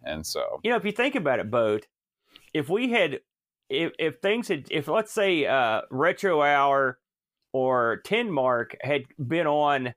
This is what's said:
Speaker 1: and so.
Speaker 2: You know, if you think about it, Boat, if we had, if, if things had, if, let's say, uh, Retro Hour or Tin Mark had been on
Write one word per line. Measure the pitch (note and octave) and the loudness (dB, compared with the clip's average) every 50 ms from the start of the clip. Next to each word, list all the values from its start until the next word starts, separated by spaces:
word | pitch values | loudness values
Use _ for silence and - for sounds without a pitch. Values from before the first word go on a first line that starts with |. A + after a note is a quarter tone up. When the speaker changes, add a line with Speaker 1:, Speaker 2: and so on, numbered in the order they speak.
| - | -10
Speaker 1:
and | C#2+ D2+ D#2 D#2 | -10 -8 -8 -8
so. | - - D2 A#1+ - - C2 | -6 -6 -4 -4 -6 -6 -6
Speaker 2:
You | - A3+ | -2 -2
know, | A#3+ | -2
if | A3 F#3+ | 0 -2
you | G#3 | -4
think | G3+ - A#3+ C#4+ - | -2 -2 -2 -2 -2
about | A#3+ D#3+ C#3 B2 G#2+ | -2 -2 0 -2 -2
it, | F#2 G#2+ | -2 -2
Boat, | A#2+ A#2+ A2+ G#2+ G#2+ G#2+ - _ _ _ _ _ _ _ _ _ _ - _ _ | 0 0 2 2 0 -2 -4 _ _ _ _ _ _ _ _ _ _ -20 _ _
if | - D#3 C3 C3+ | -6 -6 -2 -2
we | F#3 A3+ B3+ B3 | -2 -2 0 0
had, | A#3 A3+ F3 D3+ B2+ - _ _ _ _ _ _ _ _ _ - | 2 2 2 0 -2 -8 _ _ _ _ _ _ _ _ _ -4
if, | - D3+ E3 D#3+ - - | -2 -2 -2 -2 -2 -2
if | D#3+ D#3+ D#3 - | -2 -2 -2 -2
things | - G3 G#3+ A#3+ G#3+ - | -2 0 0 0 -2 -4
had, | F3+ C#3+ - - | -4 -4 -4 -4
if, | - D#3 C3+ D#3 | -4 -4 -2 0
let's | D#3+ A3 G#3+ - - | 0 -2 -2 -2 -2
say, | A3 G3+ G3 F3+ D#3 B2+ | 0 2 2 2 2 2
uh, | F#2 C3+ C3+ A#2+ A2 A2 G#2 - - | 2 2 2 2 2 0 -2 -2 -6
Retro | - C3 D3+ F3+ F#3 - G3+ F#3+ E3 D3 | -4 0 0 0 0 0 0 0 2 4
Hour | C#3+ C#3+ C#3+ C#3+ C#3 C#3 C#3 C#3 C3+ C3 B2+ _ _ _ _ _ _ _ _ _ _ _ - | 4 4 4 4 4 4 4 4 2 0 -2 _ _ _ _ _ _ _ _ _ _ _ -2
or | C3 B2+ C3 B2+ B2 A#2 A#2 A2 - - | -2 0 2 2 2 2 2 0 -2 -4
Tin | - G3+ A#3 A#3+ G#3 | -2 -2 0 0 0
Mark | D#3+ C3+ B2+ B2+ B2 A#2 A#2 - - - | -2 0 2 2 2 0 -2 -6 -8 -10
had | - C3 D3 C#3 B2+ - - - | -4 -2 -2 -2 -4 -8 -10 -10
been | C3 A#2+ D#3+ E3+ E3 | -4 -2 0 0 2
on | D3+ D3 D3+ D3 C#3+ C#3+ C3+ B2+ B2 - | 2 2 2 2 2 2 0 -2 -4 -8